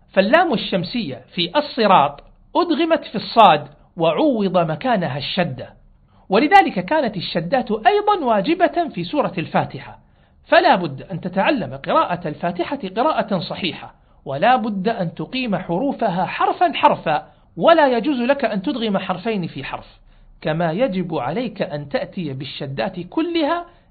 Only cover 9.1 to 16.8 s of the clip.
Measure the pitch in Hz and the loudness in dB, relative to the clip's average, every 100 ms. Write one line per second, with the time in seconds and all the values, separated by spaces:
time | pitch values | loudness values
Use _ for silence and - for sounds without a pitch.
9.1 | 302 202 175 143 175 131 131 - - _ | -2 -2 -4 -2 -2 -2 -6 -16 -20 _
10.1 | _ _ _ - 330 349 214 165 135 - | _ _ _ 2 6 6 4 0 -8 -10
11.1 | 175 180 180 247 269 135 127 - 294 302 | -10 -6 -2 0 0 -4 -8 -2 0 0
12.1 | 175 156 147 170 175 - 277 185 196 311 | -2 -6 -6 -4 -4 -6 -6 -6 -2 0
13.1 | 269 - 185 - 156 156 - 113 - _ | 0 -2 -2 -4 -6 -6 -6 -14 -20 _
14.1 | _ 143 139 214 254 220 196 202 226 165 | _ -10 0 2 4 0 -2 -2 -2 -4
15.1 | - 156 262 247 175 190 170 277 - 226 | -6 -6 -4 -2 -4 -2 -2 -2 -2 -2
16.1 | 175 175 - 381 359 349 - | 0 -2 0 0 2 0 4